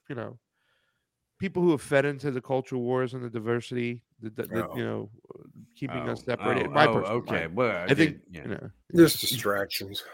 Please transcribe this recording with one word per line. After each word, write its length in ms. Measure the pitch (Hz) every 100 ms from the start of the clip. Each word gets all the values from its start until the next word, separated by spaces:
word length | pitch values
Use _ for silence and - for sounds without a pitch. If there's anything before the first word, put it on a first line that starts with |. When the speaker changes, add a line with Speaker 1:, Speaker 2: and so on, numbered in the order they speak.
| -
Speaker 1:
you 80 | 120
know, 240 | 110 120 _ _ _ _ _ _ _ _ _ -
people 240 | 190 175
who 80 | 175
have 100 | 143
fed 220 | - 143 143
into 260 | 139 143
the 100 | 127
culture 360 | - 135 - 127
wars 360 | 120 127 127
and 100 | 127
the 60 | 120
diversity, 720 | 113 110 120 - 123 120 120 _ _
the, 80 | 110
the, 140 | 113
the, 240 | - 117 92
Speaker 2:
Oh. 60 | 123
Speaker 1:
you 80 |
know, 260 | 113 110 107 110 - - - - -
keeping 360 | - 135 85 120
us 100 | 117 123
Speaker 3:
Oh, 40 |
Speaker 1:
separated. 360 | 120 110 123 -
Speaker 3:
oh, 40 |
Speaker 1:
My 140 | 143 151
Speaker 3:
oh, 80 | 113
Speaker 1:
personal 220 | 101 120
Speaker 3:
okay, 120 | - 90 82
Speaker 1:
mind. 100 | 95
Speaker 3:
well, 160 | 120 90
I 60 | 92
Speaker 1:
I 20 |
think, 100 | 143
Speaker 3:
did, 240 | 156 135 -
yeah. 120 | 85
Speaker 1:
you 60 | 120
know, 200 | 95 - - -
Speaker 2:
Just 280 | 175 160 -
distractions. 800 | - 117 104 101 98 - 98 101 -